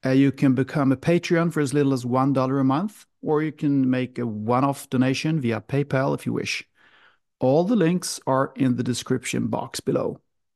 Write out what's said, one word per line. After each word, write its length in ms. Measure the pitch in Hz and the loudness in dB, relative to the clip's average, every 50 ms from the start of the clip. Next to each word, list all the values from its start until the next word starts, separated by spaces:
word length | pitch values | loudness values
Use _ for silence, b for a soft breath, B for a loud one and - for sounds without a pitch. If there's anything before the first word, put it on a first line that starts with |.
| - | 0
Uh, 60 | 135 | 4
you 220 | 131 135 139 139 | 4 4 4 4
can 240 | 135 - 143 135 131 | 2 2 2 4 4
become 360 | 123 131 - - 160 139 135 | 2 0 -2 0 0 2 2
a 60 | 131 | 0
Patreon 560 | 131 - 165 170 175 170 - 175 165 170 170 - | 0 2 2 2 2 2 0 0 2 2 0 0
for 60 | 156 | -2
as 160 | 147 131 135 | -2 0 0
little 180 | 147 143 139 135 | 2 2 2 0
as 100 | 123 120 | -2 -2
one 300 | 123 123 131 131 143 135 | 0 0 2 2 2 2
dollar 240 | 131 131 131 135 | 2 0 0 0
a 60 | 139 135 | 2 2
month, 420 | 131 135 147 190 214 - - - _ _ _ | 2 2 0 -2 -4 -8 -14 -20 _ _ _
or 220 | - 180 151 151 156 | -4 -2 0 0 0
you 80 | 156 | -4
can 360 | 139 - 156 147 143 139 131 | -6 -4 -2 0 2 2 2
make 300 | 127 127 127 127 123 - | 2 0 0 -2 -4 -6
a 80 | - 123 | -6 -6
one-off 640 | 117 107 104 107 110 120 127 139 139 135 - - _ | -6 -6 -6 -2 0 2 2 2 0 -2 -4 -8 _
donation 500 | - 123 127 131 139 131 - 156 160 156 | 0 0 2 2 0 -2 -2 -2 -2 0
via 220 | 127 117 110 107 | 0 -2 -2 -4
PayPal 540 | - - - 139 143 143 139 131 135 147 143 | -4 -4 -2 -2 -2 0 0 0 0 0 -2
if 100 | 135 - | -4 -4
you 80 | 120 117 | -6 -4
wish. 340 | - - - - - - _ b b b b b b b b b b b _ _ _ | -4 -4 -6 -6 -8 -10 _ b b b b b b b b b b b _ _ _
All 240 | 127 127 135 160 180 | 0 2 4 2 2
the 120 | 196 254 | 2 2
links 440 | 214 165 160 180 175 - - - - - | 2 2 2 2 0 -4 -6 -10 -8 -4
are 280 | - 131 131 139 - - | 0 0 0 0 -2 -2
in 200 | - 135 131 123 | -2 0 0 0
the 80 | 120 120 | 0 -2
description 680 | 127 120 - - - 127 127 - - - 120 117 - | -4 -4 -6 -2 -4 -4 -4 -2 -4 -4 -4 -2 -2
box 320 | - 117 - 123 - - | -4 -4 -6 -8 -12 -6
below. 380 | _ - - - - - - - _ _ _ _ _ _ _ | _ -2 -2 -2 -2 -4 -6 -8 _ _ _ _ _ _ _